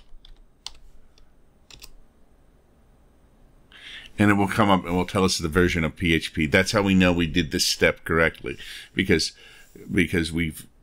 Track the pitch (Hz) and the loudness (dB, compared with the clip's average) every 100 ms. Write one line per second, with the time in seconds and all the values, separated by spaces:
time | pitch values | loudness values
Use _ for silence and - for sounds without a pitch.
0 | - - - - - _ - - - - | -20 -20 -20 -20 -20 _ -20 -20 -20 -20
1 | - - - _ _ _ _ - - - | -20 -20 -20 _ _ _ _ -20 -20 -20
2 | - _ _ _ _ _ _ _ _ _ | -20 _ _ _ _ _ _ _ _ _
3 | _ _ _ _ - _ _ - - - | _ _ _ _ -20 _ _ -20 -20 -20
4 | - - 104 101 98 104 101 92 85 90 | -10 0 4 4 2 2 4 4 2 -2
5 | 90 104 92 - 85 87 90 85 80 - | -2 0 0 0 -2 2 2 0 -4 -2
6 | 90 80 - - 76 98 92 110 98 95 | 0 0 -2 -4 0 2 2 0 2 4
7 | 92 87 85 87 80 90 - - - - | 4 2 0 -2 -2 -2 -4 0 0 0
8 | - 82 80 - - - - - - - | -2 0 0 -2 -12 -14 -16 -18 -8 -4
9 | 95 85 - - - - - - - - | 0 0 0 -8 -20 -20 -20 -20 -6 -2
10 | 85 92 82 82 82 - - _ | 0 -2 -2 -4 -6 -8 -16 _